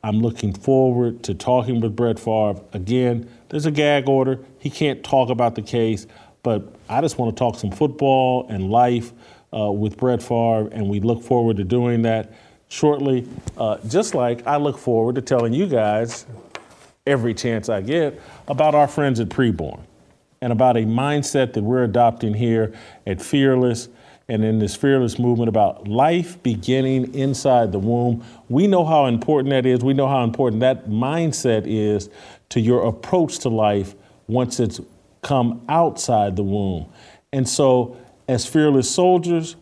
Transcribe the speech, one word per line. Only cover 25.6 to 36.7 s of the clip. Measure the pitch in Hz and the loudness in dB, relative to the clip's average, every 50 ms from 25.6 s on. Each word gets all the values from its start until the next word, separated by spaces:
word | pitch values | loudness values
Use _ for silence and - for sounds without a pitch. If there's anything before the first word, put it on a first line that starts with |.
| 104 95 - - - 101 | 2 2 0 -4 -8 -4
life | 104 120 135 156 170 175 170 175 - - | 0 2 2 2 2 0 -2 -4 -10 -6
beginning | _ 127 113 101 90 - 127 135 131 131 131 131 127 123 - | _ -4 -2 -2 -2 -2 0 0 2 0 0 -2 -2 -4 -4
inside | 139 135 135 135 - - 139 127 123 117 104 | -4 -2 -2 -2 -2 2 2 4 4 2 2
the | 90 101 | -2 -2
womb. | 95 110 117 120 120 123 113 113 - - - - - _ | -2 0 0 0 0 0 -2 -2 -6 -14 -20 -20 -10 _
We | 117 139 185 | 0 2 2
know | 208 190 180 170 | 4 4 2 2
how | 156 160 151 143 | 2 4 2 4
important | 131 120 113 - - 156 147 127 135 | 2 2 0 0 0 0 2 2 2
that | 139 131 123 131 | 0 2 2 2
is. | 127 123 117 | 2 2 2
We | 135 135 | 2 2
know | 135 139 135 | 2 2 2
how | 139 131 120 | 2 2 0
important | 113 117 - 135 123 107 110 | 0 0 0 0 0 2 2
that | 123 131 131 117 - - | 2 2 2 0 -4 -4
mindset | 104 110 123 135 151 165 170 160 139 - - 127 113 110 95 - | -2 -2 -2 0 0 0 -2 -2 -2 -2 0 2 0 2 0 -2
is | 110 110 107 107 104 101 95 - - - - - - - _ _ | -2 0 0 2 0 0 -2 -6 -16 -20 -20 -20 -20 -20 _ _
to | - 127 | -2 0
your | 110 113 123 120 87 113 | 2 4 2 2 2 0
approach | 110 - - - - 185 170 - - - | -2 -4 -6 -2 0 0 0 0 -2 -4
to | - 127 | -4 -2
life | 113 110 107 104 104 101 95 95 - - _ _ _ _ _ - | 0 2 2 2 2 0 -2 -4 -10 -20 _ _ _ _ _ -4
once | 110 127 127 123 - - | -2 -2 -2 -2 -2 -2
it's | 120 104 90 - - - - _ _ _ _ _ | -2 -2 -2 -8 -16 -18 -20 _ _ _ _ _
come | - - 143 131 120 120 117 120 - - | -6 -2 0 2 2 0 -2 -4 -6 -2
outside | 143 165 170 156 - - - - 123 107 104 101 95 95 | 0 2 2 2 0 -4 -2 0 2 2 2 0 0 -2
the | 104 | -2
womb. | 98 98 104 101 95 | -2 -2 -2 -2 -2